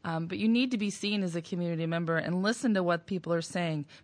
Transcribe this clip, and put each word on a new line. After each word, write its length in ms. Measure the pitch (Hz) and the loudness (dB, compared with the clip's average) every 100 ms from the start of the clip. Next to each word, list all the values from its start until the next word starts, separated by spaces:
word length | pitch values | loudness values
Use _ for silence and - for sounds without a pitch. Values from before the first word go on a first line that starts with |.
um, 240 | 170 165 165 | -4 -4 -4
but 100 | 185 | 0
you 100 | 214 | 4
need 240 | 240 262 | 4 4
to 60 | 233 | 0
be 120 | 208 | 0
seen 340 | - 208 208 | -2 -2 0
as 120 | 185 165 | 0 -2
a 60 | |
community 440 | 165 175 170 165 165 | -4 -2 -2 0 0
member 320 | 170 165 160 | 0 0 0
and 240 | 160 180 | 0 0
listen 320 | 202 233 254 | 0 0 2
to 100 | 196 | 2
what 220 | 175 170 - | 2 0 0
people 280 | 185 170 | -4 0
are 80 | 170 | -2
saying. 440 | 160 180 170 156 143 - | 0 -2 -2 -2 -6 -12